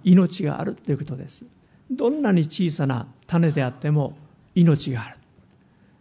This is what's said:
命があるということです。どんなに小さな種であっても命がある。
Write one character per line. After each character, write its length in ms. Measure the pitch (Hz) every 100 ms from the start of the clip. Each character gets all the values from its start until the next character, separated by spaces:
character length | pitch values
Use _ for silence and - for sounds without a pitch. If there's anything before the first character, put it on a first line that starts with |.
命 380 | 185 180 180 180
が 180 | 156 -
あ 60 | -
る 80 |
と 180 | - -
い 40 | 139
う 20 |
こ 80 | 147
と 100 | 131
で 140 | 135
す。 160 | - - _ _ _ -
ど 180 | 262 240
ん 140 | 302
な 80 | 254
に 140 | 180 156
小 260 | - 175
さ 160 | 151 139
な 180 | 123 - - -
種 240 | 170 170
で 120 | 151
あ 40 | 127
っ 60 |
て 180 | - 147
も 260 | 151 135 - - _ _ 185
命 360 | 170 139 -
が 140 | 120 107
あ 40 |
る。 60 | - _ _ _ _ _ _ _ _